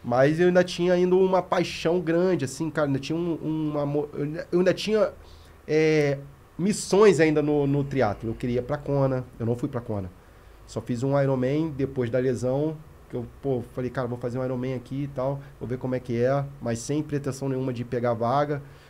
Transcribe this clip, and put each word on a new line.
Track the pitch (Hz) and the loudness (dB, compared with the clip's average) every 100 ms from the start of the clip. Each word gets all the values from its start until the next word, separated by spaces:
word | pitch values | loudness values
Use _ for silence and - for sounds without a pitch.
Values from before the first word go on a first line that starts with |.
Mas | 120 123 143 160 | -2 4 4 6
eu | 180 | 4
ainda | 180 | 6
tinha | 180 - 175 | 2 2 2
ainda | 180 180 | 4 4
uma | 185 190 185 | 4 4 2
paixão | 180 185 170 - 170 180 | 2 0 -2 -2 0 0
grande, | 160 170 185 165 | 2 2 2 2
assim, | 127 - 160 | -2 -4 -4
cara. | 156 147 | 0 0
Ainda | 135 | 0
tinha | 139 160 | -2 -4
um, | 175 160 151 156 151 | -2 -4 -2 -2 -2
um | 147 | -2
amor, | 143 147 147 | -2 -2 -2
eu | - | -4
ainda, | 147 160 - | -6 -6 -2
eu | 175 | 2
ainda | 185 | 2
tinha, | 170 202 214 196 - - - - - - | 2 0 2 0 -2 -20 -20 -20 -18 -2
é, | 156 156 156 143 139 - - - - | 2 4 4 2 0 -6 -20 -18 -4
missões | 185 - - 190 214 156 | -2 -2 2 6 8 8
ainda | 160 151 | 6 4
no, | 147 147 143 | 2 2 2
no | 143 | 2
triatlo. | 139 139 110 98 110 | 0 2 0 0 -6
Eu | |
queria | 113 127 120 | -4 -2 -2
ir | |
pra | 120 - | -2 -6
Kona. | 143 139 135 127 120 - | -2 0 2 0 -6 -6
Eu | 117 | -2
não | 120 | -2
fui | 139 | -2
pra | 120 | -6
Kona. | 117 104 90 - - - - - - | -6 -6 -6 -12 -20 -20 -20 -20 -10
Só | 110 | -10
fiz | - 120 | -6 -2
um | 135 139 | 0 2
Ironman | 139 131 127 151 160 | 2 2 0 0 -2
depois | 139 135 127 117 | -2 -4 -2 -2
da | 127 | 0
lesão, | 131 117 123 135 151 156 - - - | 0 0 0 0 -2 -4 -14 -20 -12
que | 123 | -10
eu, | 120 - | -10 -8
pô, | 139 127 117 | -4 -4 -4
falei, | - 123 | -6 -6
"Cara, | 127 123 | -4 -4
vou | 120 | -4
fazer | 120 127 | -6 -4
um | |
Ironman | 127 127 127 | -4 -4 -4
aqui | 127 120 135 | -6 -6 -8
e | 143 | -6
tal, | 139 131 139 - - | -4 -4 -4 -10 -12
vou | 113 | -8
ver | 123 | -6
como | 127 | -2
é | 127 | -4
que | - 117 | -2 0
é", | 123 143 139 - | 2 2 -2 -6
mas | 120 117 | -4 -4
sem | - 151 | -2 -2
pretensão | 147 147 139 131 139 | -2 -4 -4 -6 -4
nenhuma | 131 131 | -2 -2
de | 117 | -4
pegar | 120 123 120 | -4 -2 0
vaga. | 113 117 139 147 143 - - | 0 0 2 0 -4 -8 -20